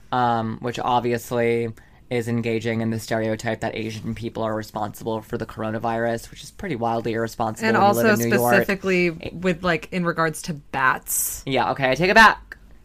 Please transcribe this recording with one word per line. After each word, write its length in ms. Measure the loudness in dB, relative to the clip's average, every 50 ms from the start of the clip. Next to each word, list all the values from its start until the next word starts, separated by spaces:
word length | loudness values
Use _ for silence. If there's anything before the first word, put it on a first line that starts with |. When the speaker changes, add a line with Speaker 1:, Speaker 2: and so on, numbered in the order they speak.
| -10 -4
Speaker 1:
um, 480 | -2 0 2 2 2 0 0 -2 -4 -6
which 180 | -6 -6 -6 -4
obviously 920 | 0 0 2 2 2 0 -2 -2 -4 -2 0 2 2 2 2 0 -2 -4 -6 -12 -18 -20 -20 -20 -8 -4
is 160 | -4 -2 -2 -2
engaging 520 | -2 -2 -2 -2 -2 -2 -2 -2 -2 -2
in 100 | -2 -2
the 80 | -2 -4
stereotype 640 | -4 -4 -2 -2 0 -2 -2 -2 -4 -4 -4 -4
that 140 | -4 -6 -6
Asian 380 | -6 -6 -8 -8 -8 -8 -8 -8
people 280 | -6 -8 -8 -6 -4
are 120 | -4 -4 -4
responsible 680 | -6 -6 -8 -8 -6 -6 -8 -8 -8 -6 -6 -6 -6
for 160 | -6 -6 -8 -8
the 80 | -8
coronavirus, 840 | -8 -8 -6 -6 -6 -4 -4 -4 -4 -2 -2 -2 -2 -2 -4 -8 -12
which 120 | -18 -18
is 80 | -20 -18
pretty 260 | -14 -10 -8 -6 -4
wildly 360 | -2 -2 -2 -2 -2 -2 -2 -2
irresponsible 540 | -2 -4 -4 -4 -4 -4 -4 -4 -2 0 0
Speaker 2:
And 80 | 2 4
Speaker 1:
when 80 | 4 4
you 40 | 4
live 120 | 4 4 4
Speaker 2:
also 120 | 4 4 2
Speaker 1:
in 60 | 2
New 60 | 2
York. 180 | 4 4 4 4
Speaker 2:
specifically 540 | 4 4 2 -2 -2 -2 0 0 2 2 0
Speaker 1:
A- 220 | -2 -4 -8 -10 -8
Speaker 2:
with, 280 | -4 -2 -2 -2 0 0
like, 240 | 0 0 -2 -2 -4
in 120 | -4 -2 -2
regards 380 | 0 0 0 0 0 -2 -4
to 120 | -8 -8 -10
bats. 880 | -10 -10 -8 -2 2 4 4 2 2 -2 -4 -4 -4 -2 -4 -6 -8 -4
Speaker 1:
Yeah, 240 | 0 0 2 2 2
okay, 180 | 2 2 2 2
I 40 | 4
take 160 | 4 4 6
it 40 | 8
back. 440 | 10 10 10 8 4 -4 -16 -20 -20 -20 -20 -20 -20